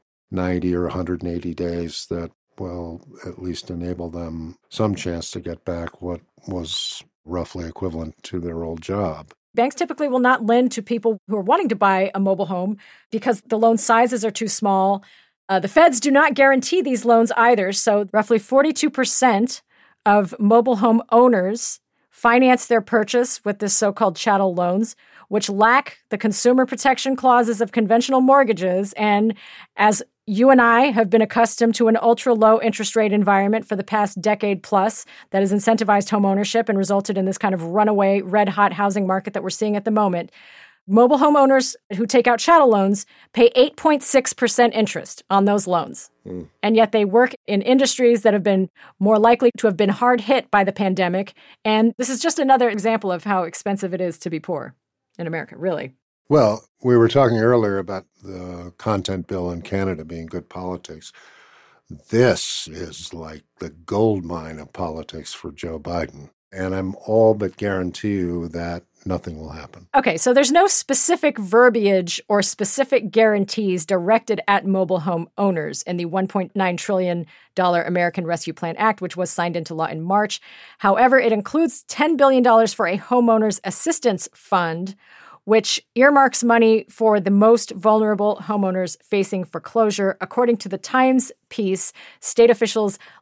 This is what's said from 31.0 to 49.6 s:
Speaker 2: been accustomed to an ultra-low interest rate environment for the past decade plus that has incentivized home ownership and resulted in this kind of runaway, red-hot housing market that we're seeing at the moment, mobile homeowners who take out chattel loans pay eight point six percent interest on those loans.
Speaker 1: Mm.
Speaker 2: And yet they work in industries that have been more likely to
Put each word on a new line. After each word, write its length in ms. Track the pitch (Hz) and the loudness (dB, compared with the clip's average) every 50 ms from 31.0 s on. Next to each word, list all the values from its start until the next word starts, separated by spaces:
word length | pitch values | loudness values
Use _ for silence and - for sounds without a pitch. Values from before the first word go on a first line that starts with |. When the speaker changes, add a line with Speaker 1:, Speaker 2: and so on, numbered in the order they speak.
| 233 180 | 0 2
Speaker 2:
been 120 | 202 226 | 2 2
accustomed 540 | 220 202 - 233 233 226 - - 233 233 220 | 2 2 2 0 0 0 0 0 0 0 2
to 120 | - 240 226 | 2 2 2
an 100 | 220 - | 2 2
ultra-low 580 | - 233 233 - - 262 240 214 220 220 220 220 | 2 2 2 2 2 0 2 4 6 6 4 4
interest 340 | - 220 208 - 208 - - 226 | 2 -2 -2 -4 -6 -4 0 0
rate 160 | 214 208 202 | 0 2 2
environment 520 | 208 202 202 202 196 196 202 214 226 - | 2 2 2 2 2 2 0 0 -2 -4
for 100 | - 214 190 | -6 -6 -8
the 80 | 196 | -6
past 360 | - 220 214 208 202 - 190 | -4 -2 -2 -2 -2 -4 -4
decade 420 | 160 214 214 208 220 202 196 170 - | -2 -2 -2 0 -2 -4 -4 -4 -4
plus 420 | - 208 196 190 220 220 - - - - - - _ | -2 0 0 0 0 -2 -6 -12 -16 -20 -20 -14 _
that 80 | - 196 | -2 0
has 120 | 196 190 202 | 0 0 0
incentivized 560 | 202 202 226 226 220 226 190 208 202 202 - | 0 2 0 0 2 2 2 2 2 0 0
home 160 | 220 208 202 | -2 0 0
ownership 420 | 196 190 196 208 196 - 226 220 226 | 0 0 0 -2 -2 -2 -2 0 0
and 100 | 208 196 | -2 -2
resulted 400 | 196 196 202 196 196 - 196 196 | 0 0 0 -2 -2 -2 -4 -2
in 60 | 190 | -2
this 120 | 190 190 - | -4 -4 -4
kind 180 | - 202 190 | -4 -4 -4
of 80 | 175 165 | -4 -6
runaway, 560 | 165 175 208 208 214 208 202 196 196 196 202 | -4 -2 0 2 2 2 2 2 2 0 0
red-hot 520 | 190 185 185 208 208 196 160 208 202 196 190 | -2 0 0 0 0 0 0 0 0 0 0
housing 340 | 202 202 202 190 208 196 185 | 0 -2 -2 -2 -2 -2 -2
market 260 | 185 190 - 208 - | -2 -2 -4 -6 -8
that 80 | - - | -8 -6
we're 60 | 185 | -6
seeing 260 | - - 220 214 208 202 | -6 -4 -4 -2 -2 -2
at 80 | 202 | -2
the 60 | 226 | 0
moment, 380 | 214 214 208 196 175 170 165 - _ _ - - - - - - _ _ _ 190 | 0 2 2 2 0 -2 -6 -8 _ _ -20 -20 -20 -20 -20 -20 _ _ _ 2
mobile 280 | 196 226 247 247 302 262 | 4 4 6 6 4 4
homeowners 560 | 285 302 294 285 269 269 269 262 254 - - - _ - 202 | 4 4 4 4 4 6 4 2 2 -2 -6 -10 _ -10 -6
who 100 | 185 233 202 | -6 -4 0
take 180 | - 247 240 247 | 2 2 4 4
out 120 | 240 226 | 2 2
chattel 280 | - - 339 330 285 247 | 4 4 6 6 6 6
loans 380 | 220 202 196 196 202 202 - - _ _ _ _ | 4 4 2 2 0 -2 -4 -8 _ _ _ _
pay 200 | - - 233 240 - | 2 4 4 4 6
eight 220 | 254 262 294 - - | 4 2 2 0 0
point 240 | - 311 302 277 | 0 2 2 2
six 320 | - - - 262 254 - - | 0 0 0 0 0 0 -2
percent 400 | - 247 226 - - 240 233 - | -2 -2 0 2 2 2 2 2
interest 500 | - 214 - - - - - - - - - | 0 -2 -2 -2 -6 -10 -12 -14 -18 -6 -2
on 160 | 190 196 196 | 2 2 4
those 220 | 202 202 208 - 180 | 4 2 0 0 0
loans. 420 | 180 170 147 - - - - - _ _ - | -2 -2 -2 -4 -8 -14 -14 -16 _ _ -16
Speaker 1:
Mm. 220 | - 90 90 85 - _ _ - | -14 -12 -12 -14 -16 _ _ -2
Speaker 2:
And 120 | 208 220 | 2 4
yet 160 | 220 226 214 | 4 4 4
they 140 | 226 220 208 | 2 0 0
work 280 | 196 185 233 254 247 - - _ - | 2 4 4 2 2 0 -6 _ -4
in 140 | 202 202 | -4 -2
industries 600 | - 240 254 269 269 262 - - 254 233 240 214 202 | 2 2 2 2 2 0 0 2 2 2 2 4 2
that 100 | 220 202 | 2 2
have 100 | 214 170 | 2 2
been 260 | 208 196 190 190 - _ _ - - _ - | 0 0 0 0 -2 _ _ -20 -20 _ -2
more 200 | 190 208 220 214 | 0 2 4 4
likely 320 | 214 233 240 240 262 240 - | 4 4 4 4 2 0 0
to 80 | - | 2